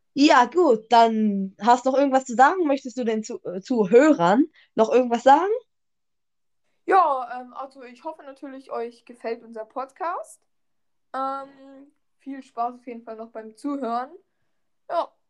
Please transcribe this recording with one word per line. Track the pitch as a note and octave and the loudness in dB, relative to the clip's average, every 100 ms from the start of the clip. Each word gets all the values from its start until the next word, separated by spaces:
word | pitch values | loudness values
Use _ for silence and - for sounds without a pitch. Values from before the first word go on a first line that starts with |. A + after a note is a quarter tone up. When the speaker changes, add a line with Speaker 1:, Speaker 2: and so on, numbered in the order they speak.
| _ | _
Speaker 1:
Ja, | - D4+ C4+ A#3+ | 0 4 4 2
gut, | F4+ D#4 A3 - | 2 2 2 2
dann | A#3 A3+ A3 G#3+ G3 F#3+ - | 4 4 2 -2 -2 -6 -4
hast | G#3+ B3 C4 | 0 0 0
du | |
noch | C4+ | 0
irgendwas | C#4+ C4 C4 | 0 0 -2
zu | A3+ | 2
sagen? | C#4 F#4+ D4+ | 2 4 -2
Möchtest | C4+ B3+ B3+ | -2 -6 -6
du | |
den | A3+ A3 | -4 -4
Zu-, | A3 A3+ - | -8 -12 -12
äh, | F#3 | -12
Zuhörern | - A#3+ F3+ A#3 D#4 C#4+ E3+ B3 E4 _ _ - | -4 -2 4 6 6 4 2 2 0 _ _ -2
noch | A3 | 2
irgendwas | B3 B3 A#3 | 2 0 2
sagen? | C4 D4 G4 A#4+ _ _ _ _ _ _ _ _ _ _ _ _ - | 4 4 4 -4 _ _ _ _ _ _ _ _ _ _ _ _ 0
Speaker 2:
Ja, | F#4+ D#4+ C4 A#3+ B3 | 2 2 -2 -8 -14
ähm, | B3 - | -14 -16
also | C4+ C4+ | -16 -18
ich | B3 B3 | -20 -16
hoffe | D#4+ D#4+ | -16 -16
natürlich, | C#4 C#4 C#4 C4 - | -20 -18 -18 -18 -14
euch | A#3 A#3 A#3 _ | -12 -12 -14 _
gefällt | A#3+ A#3 A#3+ | -14 -12 -12
unser | A#3 A3+ A3 | -14 -18 -14
Podcast. | C4 C4+ - E4 A4 D#5+ - _ _ _ _ _ _ _ C4+ | -12 -12 -10 -8 -8 -12 -20 _ _ _ _ _ _ _ -10
Ähm, | C4+ C4+ C#4 C4+ C4+ C4+ C#4+ _ _ _ | -8 -10 -14 _ -20 -20 -20 _ _ _
viel | C#4 C4+ | -16 -16
Spaß | - A#3 A#3+ B3 | -14 -8 -8 -8
auf | C4 | -18
jeden | A#3 | -18
Fall | A3+ A3 | -16 -18
noch | A3+ | -16
beim | A3+ A3 _ | -18 -18 _
Zuhören. | C#4+ C#4 A#3 A#3 C4+ F4+ _ _ _ _ _ _ - | -10 -8 -6 -8 -8 -18 _ _ _ _ _ _ -8
Ja, | E4+ - _ | -6 -6 _